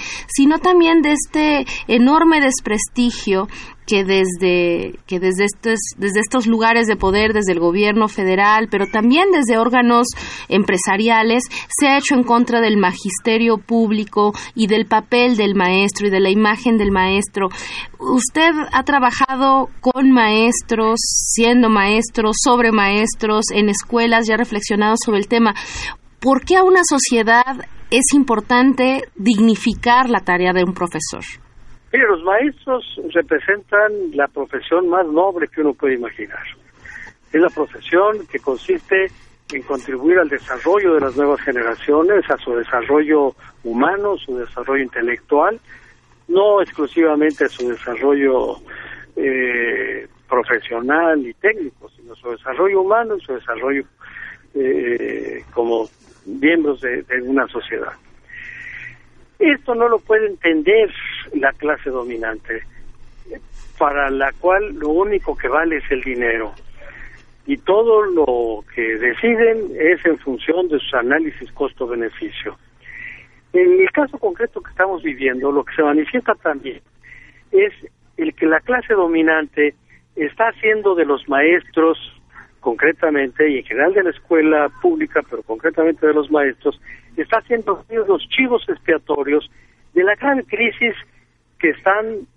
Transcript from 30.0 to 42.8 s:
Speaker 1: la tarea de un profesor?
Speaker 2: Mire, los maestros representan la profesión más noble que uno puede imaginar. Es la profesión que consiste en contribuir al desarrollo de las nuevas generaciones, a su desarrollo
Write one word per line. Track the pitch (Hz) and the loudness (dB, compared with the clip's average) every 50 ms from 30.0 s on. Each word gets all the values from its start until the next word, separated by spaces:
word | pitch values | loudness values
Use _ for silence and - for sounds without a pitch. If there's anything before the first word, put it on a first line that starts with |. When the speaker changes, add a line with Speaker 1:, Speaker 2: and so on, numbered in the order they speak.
| 262 240 | 4 2
Speaker 1:
la | 233 190 | 0 0
tarea | - - 180 175 180 180 180 | 0 0 0 2 2 2 2
de | 185 180 | 2 0
un | 180 | 0
profesor? | 185 - 180 165 - 160 156 - - - - - - - - _ _ - - - - - _ _ | -2 -4 -6 -6 -4 -6 -8 -8 -10 -12 -14 -16 -16 -20 -20 _ _ -20 -20 -20 -20 -20 _ _
Speaker 2:
Mire, | - 262 262 214 | 0 2 4 2
los | 196 165 165 | 2 0 0
maestros | 185 196 220 269 302 277 - _ 269 254 247 - - - - 185 165 | 0 0 2 0 0 -4 -6 _ -4 -4 -4 -4 -10 -14 -12 -12 -2
representan | - 170 160 - 240 202 - - 202 208 - _ 208 208 214 214 214 208 190 165 147 | -2 -2 0 0 -2 -2 0 -2 -2 -4 -2 _ 2 2 2 2 0 -2 -6 -4 -2
la | 143 143 | -2 -2
profesión | 135 _ 143 135 - - 123 - - 165 175 185 170 | -2 _ -6 -8 -6 -8 -10 -4 -2 0 0 2 2
más | 170 185 185 | 2 0 0
noble | 160 151 160 180 196 180 175 156 | 0 0 0 0 0 0 -2 -6
que | - - 160 | -4 -4 -2
uno | 151 147 131 | -2 -2 0
puede | - 147 139 131 | 0 -2 -2 -2
imaginar. | 120 117 113 - - 107 98 - - - - - - _ _ _ _ - - - - - - - _ _ _ | -2 -4 -8 -10 -12 -14 -14 -14 -16 -16 -16 -18 -20 _ _ _ _ -20 -20 -20 -20 -20 -20 -20 _ _ _
Es | - 156 | 0 2
la | 175 170 | 2 2
profesión | - 156 147 - - 110 - - 165 175 196 208 214 214 175 - | 0 -2 -6 -6 -8 -14 -6 -2 0 2 2 2 0 -2 -8 -10
que | - 135 | -12 -6
consiste | - 143 131 117 - - 185 - - - 190 190 190 180 - - - - _ _ _ - | -4 -6 -6 -4 -4 -4 -4 -4 -2 -2 0 0 0 -2 -6 -12 -20 -20 _ _ _ -14
en | - 139 | -12 -12
contribuir | 123 - 143 131 - - 131 127 135 160 180 185 | -8 -8 -8 -8 -6 -8 -8 -2 0 2 4 4
al | 170 147 | 2 0
desarrollo | 143 127 - - 127 120 - 165 190 208 202 180 160 | -2 -6 -8 -10 -10 -4 -2 0 0 2 2 2 2
de | 151 | 2
las | 139 135 120 | 0 0 -2
nuevas | 135 147 143 143 127 | 0 0 0 0 0
generaciones, | - 143 123 123 117 117 113 - - - 147 151 160 185 208 190 - - | -2 -4 -4 -2 -4 -4 -4 -4 -2 0 2 2 2 4 2 2 0 0
a | 143 - | -4 -4
su | - 131 120 | -4 -4 -4
desarrollo | 120 117 - 127 120 | -4 -4 -2 -4 -4